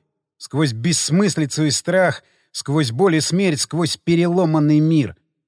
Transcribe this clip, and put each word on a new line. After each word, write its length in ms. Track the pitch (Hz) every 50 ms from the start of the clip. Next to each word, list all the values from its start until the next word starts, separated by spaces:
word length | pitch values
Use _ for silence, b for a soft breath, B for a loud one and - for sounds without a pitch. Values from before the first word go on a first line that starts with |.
| _ _ _ _ _ _ _ -
Сквозь 360 | - - - 139 160 139 113
бессмыслицу 920 | 113 117 175 160 - - - 151 185 208 190 - 165 156 131 - - 156
и 60 | 147
страх, 520 | 131 - - - 175 190 185 165 - - - _ _ _ _ _
сквозь 400 | - - - - 139 160 151 117
боль 240 | 113 127 190 196 160
и 60 | 156
смерть, 400 | 143 - 160 185 202 185 151 131
сквозь 360 | - - - 160 175 139 - -
переломанный 800 | - 170 170 165 175 175 170 185 180 160 156 156 147 151 151 151
мир. 360 | 156 160 165 156 127 101 - _ _ _ _ _ _